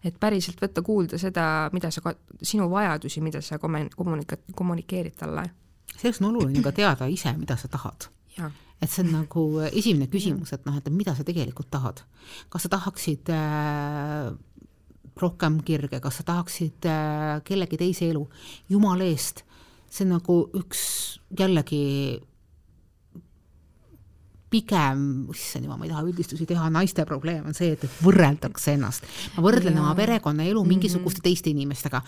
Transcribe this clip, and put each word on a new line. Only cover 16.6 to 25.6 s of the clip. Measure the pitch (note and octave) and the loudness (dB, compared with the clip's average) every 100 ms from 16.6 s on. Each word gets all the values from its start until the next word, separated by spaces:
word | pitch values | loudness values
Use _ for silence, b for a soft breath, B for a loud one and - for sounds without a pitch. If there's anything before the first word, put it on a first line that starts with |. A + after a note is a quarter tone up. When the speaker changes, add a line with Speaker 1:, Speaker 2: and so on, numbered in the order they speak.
| D#3+ - F3 | -4 -2 -2
Speaker 2:
äh, | D#3 D3+ D3+ D3+ D3+ | 0 0 -2 -2 -4
kellegi | - G3 F3 D#3+ | -2 -2 -2 0
teise | F3 E3+ E3+ | 0 0 0
elu? | D#3 C#3+ B B B B | 0 -4 B B B B
Jumala | G3+ G#3 F3+ | 4 6 4
eest, | F#3 D3+ - - - b b b b | 2 0 -2 -8 -16 b b b b
see | - F#3+ | -2 2
on | |
nagu | F3 F3 F3 - | 2 4 4 4
üks | F#3+ E3+ - - - - - - F3+ | -2 -6 -4 -4 -4 -6 -10 -12 0
jällegi | F#3+ F3 C#3 D3 C#3+ C#3 C#3 A#2+ - _ _ - _ - _ _ _ - - _ _ - _ _ _ - - - - - - | 2 4 2 0 0 0 -2 -6 -10 _ _ -20 _ -20 _ _ _ -20 -20 _ _ -20 _ _ _ -20 -20 -20 -20 -20 -2
pigem, | A3+ A3 G3 C#3+ C3+ C#3 C3 C3 | 0 2 2 2 2 0 -2 -6
issand | C3+ - - | -8 -8 -8